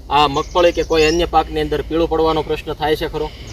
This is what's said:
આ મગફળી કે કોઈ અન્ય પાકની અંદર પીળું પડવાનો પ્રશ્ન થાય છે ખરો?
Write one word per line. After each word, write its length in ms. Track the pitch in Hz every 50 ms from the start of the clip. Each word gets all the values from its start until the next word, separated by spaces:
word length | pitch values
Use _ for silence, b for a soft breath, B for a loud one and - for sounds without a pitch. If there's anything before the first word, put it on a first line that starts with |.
| - -
આ 180 | 139 147 151 143
મગફળી 440 | 139 151 156 - - 180 170 175 165
કે 100 | 165 151
કોઈ 200 | - 160 160 151
અન્ય 220 | 156 165 170 170
પાકની 360 | 160 - 156 156 160 156 156
અંદર 220 | 151 151 147 143 135
પીળું 260 | - 165 165 170 151
પડવાનો 340 | 156 160 160 160 160 156 139
પ્રશ્ન 300 | 143 156 147 - 160 147
થાય 240 | - 151 151 156
છે 120 | 151 165 156
ખરો? 220 | 156 151 151 151 - - 123 113